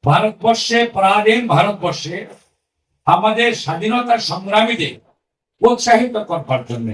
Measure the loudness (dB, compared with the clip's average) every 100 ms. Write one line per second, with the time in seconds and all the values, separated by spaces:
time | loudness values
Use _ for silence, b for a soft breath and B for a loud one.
0 | 2 2 0 0 0 0 0 0 0 2
1 | 2 4 2 0 0 0 0 -2 -6 -6
2 | -10 -12 -14 -20 _ _ _ _ _ _
3 | 0 2 2 2 0 -2 -6 -4 -2 -2
4 | 0 -2 -2 -8 0 2 2 -2 -6 -8
5 | _ _ _ _ _ _ 2 2 2 2
6 | 2 -4 -4 -6 -2 -4 -4 -8 -6